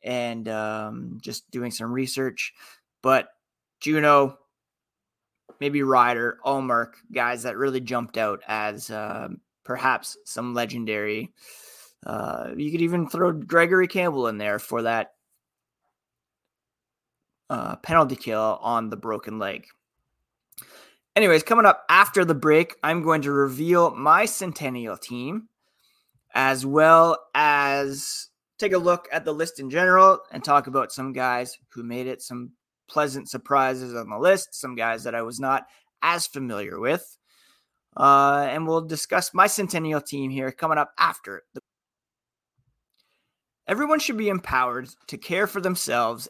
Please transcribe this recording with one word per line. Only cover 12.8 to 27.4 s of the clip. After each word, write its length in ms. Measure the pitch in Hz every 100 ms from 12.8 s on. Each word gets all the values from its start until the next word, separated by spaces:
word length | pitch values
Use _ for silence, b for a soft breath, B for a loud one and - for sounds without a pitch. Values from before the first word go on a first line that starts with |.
even 260 | 170 175 151
throw 240 | 165 180
Gregory 560 | 156 - 170 170 185 180
Campbell 400 | 190 175 139 117
in 100 | 104
there 220 | 104 104
for 220 | - 117
that, 320 | 113 113 - _ _ _ _ _ _ _ _ _ _ _ _ _ _ _ _ _ _ _ _ _ _ _ -
uh, 280 | 127 52 -
penalty 400 | - 165 139 131
kill 420 | 120 110 110 95
on 280 | 113 117 110
the 80 | 107
broken 420 | 113 104 - 107
leg. 280 | 98 - - _ _ _ _ _ _ _ _ - B B B B B -
Anyways, 280 | 202 160
coming 240 | - 226 208
up 180 | - -
after 360 | 180 202 196 170
the 80 |
break, 420 | 147 151 156 170 -
I'm 220 | 147 170
going 180 | 160 156
to 100 | 139
reveal 600 | 143 139 131 165 175 170
my 320 | - 143 175 220
Centennial 720 | - 185 - 143 123 113 90
team, 500 | - 120 131 208 226 _ _ _ _ _ _ _ _
as 320 | 123 135 131 135
well 540 | 147 160 165 165 - -
as 920 | 139